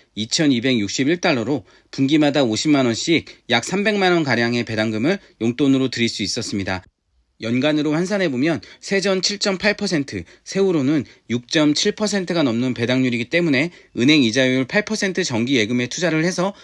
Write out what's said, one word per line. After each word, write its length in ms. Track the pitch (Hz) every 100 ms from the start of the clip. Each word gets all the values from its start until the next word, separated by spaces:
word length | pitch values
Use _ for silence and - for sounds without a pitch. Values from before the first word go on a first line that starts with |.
| _
이천이백육십일 1080 | - 107 - 156 123 131 123 101 - 135 175
달러로 440 | 185 131 110 143 - - _
분기마다 540 | - 135 156 151 143
오십만 420 | 127 107 156 147 123
원씩 400 | 110 - 156 - - -
약 160 | 120 -
삼백만 480 | 190 202 208 185
원 100 | 170
가량의 400 | 143 120 117 120 110
배당금을 520 | 110 110 110 131 196 - -
용돈으로 480 | 113 120 143 135 131
드릴 180 | 120 117
수 140 | -
있었습니다. 640 | 98 - 110 104 95 92 - _ _ _ _ -
연간으로 520 | 110 120 147 151 147
환산해보면 680 | 151 180 208 180 123 151 143 - -
세전 420 | - 196 196 190
칠점팔 540 | 180 202 208 190 208 202
퍼센트, 480 | 202 165 139 101 85 -
세후로는 640 | - 190 196 165 131 156 113 - -
육점칠 640 | 117 123 165 151 147 208
퍼센트가 500 | 202 208 202 180 175
넘는 300 | 139 113 127
배당률이기 560 | 113 117 127 131 117 120
때문에 420 | 170 175 127 165 - - -
은행 260 | 123 156
이자율 420 | 120 113 131 131 131
팔 180 | 202
퍼센트 400 | 208 220 196 185
정기 320 | 175 107 120 135
예금에 320 | 107 123 123
투자를 380 | - 170 160 170
해서 280 | 180 185 -